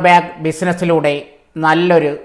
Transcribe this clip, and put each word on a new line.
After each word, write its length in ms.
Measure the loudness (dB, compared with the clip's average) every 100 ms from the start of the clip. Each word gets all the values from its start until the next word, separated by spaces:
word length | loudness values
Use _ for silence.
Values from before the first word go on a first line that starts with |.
| 4
ബാഗ് 260 | 2 2 -6 -8
ബിസിനസ്സിലൂടെ 680 | -4 -4 -4 -2 0 0 -4 -8 _ _ -4 0
നല്ലൊരു 480 | 2 2 2 2 -4